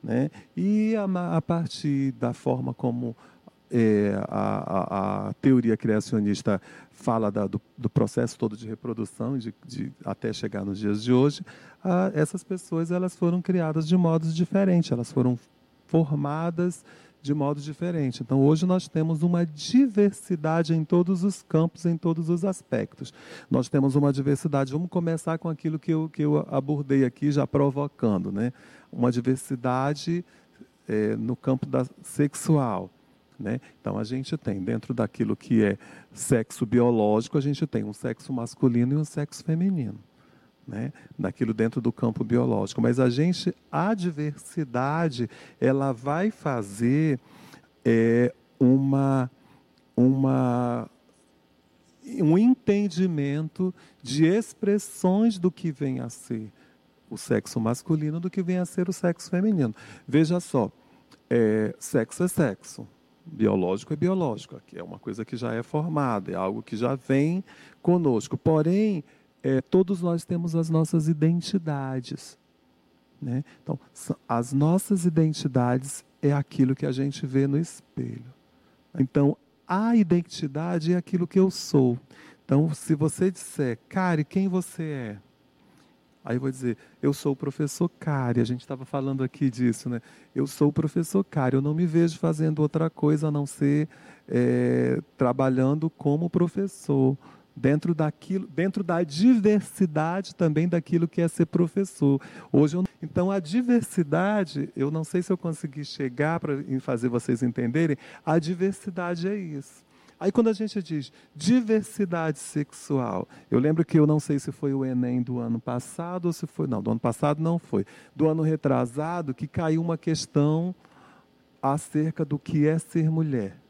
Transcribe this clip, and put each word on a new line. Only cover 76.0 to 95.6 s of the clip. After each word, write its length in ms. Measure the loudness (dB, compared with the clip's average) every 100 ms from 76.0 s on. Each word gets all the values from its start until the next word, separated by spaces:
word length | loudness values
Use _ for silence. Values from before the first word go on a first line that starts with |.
| -16 _
é 120 | 0
aquilo 420 | 0 -2 0 2 2
que 100 | -2
a 60 |
gente 340 | -2 -4 -4 -2
vê 220 | 0 2
no 100 | 0
espelho. 680 | -2 -10 _ -8 -8 -8 -16 -20 _ _ _ _ _ -2
Então, 380 | 0 4 4 2 _ _ _
a 300 | 0 4 4
identidade 960 | 4 2 0 -6 -6 -4 -4 -2 0
é 60 | -2
aquilo 280 | 0 -2 0
que 140 | 4
eu 100 | 2
sou. 480 | 2 0 2 4 0 _ -20 -20 -20
Então, 300 | _ 2 2
se 220 | -2 -2 0
você 360 | 0 0 -2
disser, 480 | -2 -14 -4 -4 -4 _
"Kari, 380 | -2 0 0 -2
quem 240 | -2 0
você 340 | -2 -6 -10
é?" 340 | -8 -6 -8 -10 _ _ _ _ _ _ _ _ _ _ -6
Aí 80 | -4
eu 60 |
vou 100 | -4
dizer, 240 | -4 -4 -4 -10 _
"Eu 120 | -2
sou 180 | 0 -2
o 40 | -2
professor 500 | -4 -4 -4 0 -2
Cari", 540 | _ -4 -2 0 2
a 20 |
gente 240 | 0 -2 -6
tava 160 | -12
falando 400 | -6 -4 -4 -2
aqui 260 | -4 0 -2
disso, 380 | 2 0 0 -4
né? 140 | -8 -8 -20 _ -4
"Eu 100 | -4
sou 220 | 2 2
o 60 |
professor 500 | 2 -2 -2 -2 -2
Cari, 320 | -2 -2 0 0
eu 60 |
não 120 | 0
me 120 | 0 2
vejo 340 | 2 2 0
fazendo 400 | -2 0 0 2
outra 300 | 0 0 -2
coisa 400 | 0 2 2 0
a 20 |
não 140 | -2 -4
ser, 420 | -2 0 2 -2 -8 -20 -20 -4
eh, 720 | 0 2 2 2 2 2 -2 -4 _
trabalhando 720 | 0 2 2 4